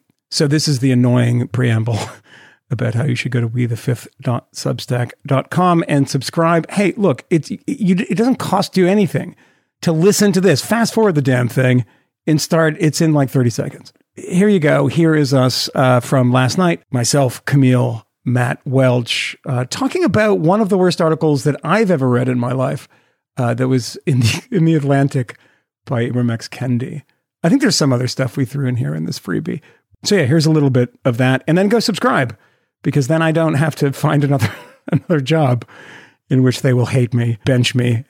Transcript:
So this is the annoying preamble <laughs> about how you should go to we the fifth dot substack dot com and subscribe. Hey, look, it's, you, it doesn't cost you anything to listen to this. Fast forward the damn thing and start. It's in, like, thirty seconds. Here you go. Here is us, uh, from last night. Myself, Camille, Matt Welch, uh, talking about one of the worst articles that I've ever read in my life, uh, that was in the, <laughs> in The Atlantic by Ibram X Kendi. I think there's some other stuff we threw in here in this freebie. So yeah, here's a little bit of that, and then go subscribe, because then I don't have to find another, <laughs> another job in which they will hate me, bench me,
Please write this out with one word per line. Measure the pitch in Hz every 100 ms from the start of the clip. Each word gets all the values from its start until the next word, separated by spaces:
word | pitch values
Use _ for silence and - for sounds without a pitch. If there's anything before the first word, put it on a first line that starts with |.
| _ _ -
So | - 147
this | 156 151
is | 135
the | 135
annoying | 123 123 120 120 120 131
preamble | 117 123 113 113 110 101 - _
<laughs> | - - _ -
about | 110 120
how | 113
you | 143 120
should | -
go | 120
to | 117
we | 123 120
the | 117
fifth | - 123 - _
dot | - 120 -
substack | - 139 127 - 123 120 - -
dot | 135 -
com | - 180 165 170
and | 143 139
subscribe. | 139 - - 165 170 156
Hey, | - 196 196
look, | 196 123 -
it's, | 165 -
you, | 98 -
it | - 185 180 247 180
doesn't | 233 262
cost | - 190 170 -
you | 175
anything | 208 185 - 180 - _ _ _ _
to | -
listen | 160 185 202 208
to | 185
this. | 185 143 -
Fast | 220 233
forward | - 214 151
the |
damn | 135 127 120
thing | - 127 127 117 _ _ _ -
and | 156
start. | - 170 160 151
It's | 151 143
in, | 160
like, | 151 135
thirty | 135 120
seconds. | - - - - _ _ -
Here | - 180 208
you | 202
go. | 147 143 143
Here | 139 165 156
is | 139
us, | 131 127 - - -
uh, | 131 123
from | - 139 123
last | 127 127 139
night. | 180 170 -
Myself, | 135 117 147 135 - -
Camille, | 139 131 123 120 113 - _ -
Matt | 123 123 - -
Welch, | 131 131 123 120 - - - -
uh, | 127 127
talking | - 269 370
about | 339 214 214 190
one | 156 202
of | 208
the | 190
worst | 180 165
articles | 165 156 160 143 147
that | 156
I've | 147 196 220
ever | 170 131
read | 123 127
in | 123
my | 120
life, | 131 131 143 - _ _ _ _ -
uh, | 123 117
that | 127
was | 131 113 - -
in | 127
the, | 113 160 -
<laughs> |
in | 202 160
The | 160
Atlantic | 139 139 139 139 123 - _ _ _ _ -
by | 123 120
Ibram | 120 120
X | 113 -
Kendi. | - 127 120 131 147 - _ _ _
I | 165
think | 262
there's | 262 -
some | 151
other | 123 127
stuff | - 127 -
we | 131
threw | 143 131
in | 117
here | 143 156
in | 160
this | -
freebie. | - 180 160 175 - _ _ _ -
So | 202
yeah, | 127
here's | 160 151
a |
little | 156 143
bit | 127 123 _ -
of | 117
that, | 127 131 -
and | 165
then | 202
go | 226
subscribe, | - 196 247 254 127 101 _ _ _ _
because | - 143 131
then | 160
I | 160
don't | 160 160 151
have | 156 -
to | 143
find | 131 160 147
another, | 143 139 104 - -
<laughs> | _ -
another | 160 - 170
job | 127 160 143 123 - - - - - _ -
in | 131
which | 131 120
they | 139
will | 123 117
hate | 131 120 123
me, | 120 113 -
bench | 127 123
me, | 127 123 113 -